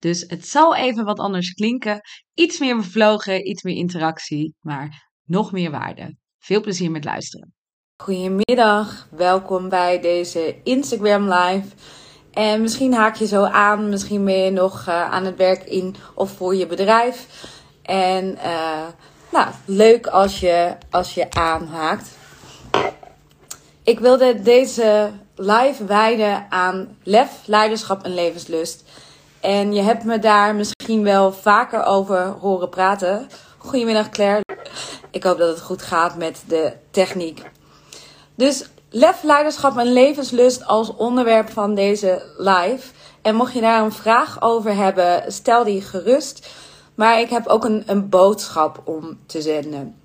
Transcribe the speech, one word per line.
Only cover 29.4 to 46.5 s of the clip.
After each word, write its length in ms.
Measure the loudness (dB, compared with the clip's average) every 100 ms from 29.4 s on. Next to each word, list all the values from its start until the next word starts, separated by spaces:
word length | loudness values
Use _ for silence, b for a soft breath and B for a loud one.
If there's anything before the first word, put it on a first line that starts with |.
En 320 | -2 0 0
je 100 | 0
hebt 220 | 2 0
me 140 | 0 0
daar 360 | 4 4 4
misschien 480 | 0 -4 -8 -4 0
wel 300 | 2 4 4
vaker 520 | 2 2 4 2 -2
over 420 | 0 0 0 -2 -2
horen 420 | -4 -4 -2 -4
praten. 600 | -2 0 0 -2 -4 -6 B B B
Goedemiddag, 500 | -4 -2 0 0 -2
Claire. 360 | 0 0 0 -2 -12 -16 B B B -12
Ik 120 | -4
hoop 160 | 0 2
dat 100 | 0
het 120 | -2
goed 220 | -8 -10
gaat 340 | -4 0 0 -2
met 260 | -8 -10 -4
de 260 | -2 -2 -4 _
techniek. 520 | -2 -2 -2 -8 -10 -20 _ B B B B B B B
Dus 300 | 0 0 0 -8 _ _
lef, 320 | 4 4 4
leiderschap 540 | 2 4 2 0 0 0
en 160 | 2
levenslust 760 | 6 4 4 -4 4 4 4 0
als 280 | 0 0
onderwerp 560 | -4 -2 0 4 2 2
van 240 | -4 -2
deze 480 | 0 0 2 0 -2 -4 -4
live. 520 | 2 2 2 -4 -10 -20 B B
En 120 | -2
mocht 180 | 0 0
je 80 | 0
daar 220 | 2 2
een 100 | 0
vraag 500 | -2 0 2 0 -2
over 340 | -2 0 -2 0
hebben, 560 | 0 2 2 2 -2
stel 320 | -6 2 2
die 180 | 2 -2
gerust. 680 | -6 -6 2 2 0 -14 B